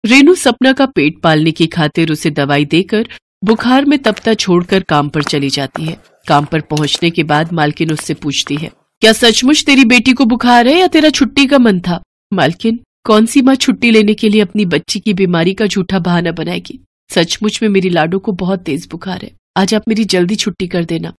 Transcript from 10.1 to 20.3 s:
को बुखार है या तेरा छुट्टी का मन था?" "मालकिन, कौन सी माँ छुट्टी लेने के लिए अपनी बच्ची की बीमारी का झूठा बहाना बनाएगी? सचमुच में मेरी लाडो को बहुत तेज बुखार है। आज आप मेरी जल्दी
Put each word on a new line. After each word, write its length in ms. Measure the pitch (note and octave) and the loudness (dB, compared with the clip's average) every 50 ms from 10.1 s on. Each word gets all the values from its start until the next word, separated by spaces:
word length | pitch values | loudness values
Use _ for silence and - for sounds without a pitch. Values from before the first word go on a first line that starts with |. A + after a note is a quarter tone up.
| B3+ | 2
को 120 | B3 C#4 | 2 2
बुखार 420 | A3 B3 A#3 - B3 A#3+ A#3+ A#3 | 0 0 0 2 4 4 4 4
है 120 | B3 D4 F4 | 4 4 4
या 80 | F#4 | 2
तेरा 220 | F4+ - A3 D4 D#4 | 2 2 4 2 2
छुट्टी 360 | - - C#4 B3 - - C#4 | 2 2 -2 0 2 0 2
का 120 | C4 C#4+ | 4 4
मन 220 | C#4 B3 A3+ G3 F3+ | 4 4 4 2 0
था?" 220 | F3 F3+ F3 - - _ _ _ _ _ G#3 | -2 -4 -6 -6 -8 _ _ _ _ _ -2
"मालकिन, 460 | F#3 D3 C3+ E3+ _ - A3+ A3+ A#3+ _ _ _ _ _ | -2 0 -2 -2 _ -4 -4 -4 -4 _ _ _ _ _
कौन 220 | - A3 G#3+ A3 | 2 2 4 2
सी 160 | A3+ - C#4+ | 4 2 2
माँ 140 | B3+ C4 C4+ | 4 4 2
छुट्टी 360 | C4+ - - G#3+ - - A#3 | 2 0 -2 -2 0 0 2
लेने 220 | A3+ A3 G#3+ G#3 G#3+ | 4 4 4 2 0
के 160 | G#3 - G#3+ | 0 0 2
लिए 120 | G3+ G#3+ | 2 2
अपनी 240 | G#3 G3+ - G#3 G#3 | 0 0 0 -2 -2
बच्ची 340 | F3 E3+ D3 - - - G3+ | 0 0 -2 -2 -4 -8 -6
की 140 | - A3 G3+ | -2 -4 0
बीमारी 400 | F3+ G3 F3+ F3 E3 E3 F3+ G3 | 0 0 0 0 0 0 0 0
का 140 | - A3 | -2 -4
झूठा 320 | G3+ - G3+ F3 - G3 F#3+ | -2 -2 -4 -4 -2 -4 -4
बहाना 320 | E3+ F#3 F3 F3 E3+ E3+ | -2 0 -2 0 0 -2
बनाएगी? 540 | E3 E3+ D#3+ E3 F3+ F3 F3 - - - _ _ _ _ _ _ | -4 -6 -8 -8 -8 -8 -10 -14 -20 -20 _ _ _ _ _ _
सचमुच 500 | - F#3 E3+ E3+ - - G#3 G#3 G#3 - | -2 -2 0 -2 -2 -4 -4 -4 -4 -2
में 80 | A3+ G#3+ | -2 0
मेरी 200 | G3 F#3+ F#3 F#3 | 0 2 0 0
लाडो 300 | F3 E3 D#3 E3 F3+ G3 | 0 0 0 0 -2 -4
को 120 | - A3+ | -4 -6
बहुत 280 | G3 F3 G3 F3+ G3 F#3 | -6 -4 -4 -4 -4 -4
तेज 280 | F#3 F3 C#3 D3+ - - | -4 -6 -8 -8 -8 -12
बुखार 280 | - E3+ - F#3+ F3+ F3+ - | -16 -14 -12 -12 -12 -12 -14
है। 80 | - _ _ _ _ _ | -16 _ _ _ _ _
आज 160 | - G3 G3 A3 | -2 0 0 0
आप 100 | G#3+ - | -2 0
मेरी 160 | A3+ A3 G#3 A3+ | -2 -2 -2 0
जल्दी 320 | G3 - F3+ F3 F3 | 0 0 0 0 0